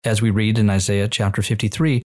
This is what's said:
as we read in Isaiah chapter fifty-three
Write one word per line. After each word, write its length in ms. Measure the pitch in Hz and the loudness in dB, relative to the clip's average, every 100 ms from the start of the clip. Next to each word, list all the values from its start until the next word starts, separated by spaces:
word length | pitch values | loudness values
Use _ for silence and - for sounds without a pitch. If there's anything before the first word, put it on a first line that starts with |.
as 160 | 117 107 | -2 0
we 80 | 113 | 2
read 300 | 104 107 110 | 2 2 2
in 100 | 104 | 2
Isaiah 400 | 98 95 101 104 | 2 0 0 -2
chapter 320 | - 101 101 | -2 -2 -2
fifty-three 640 | 101 107 107 - 156 123 - | -4 -2 -2 0 0 0 -2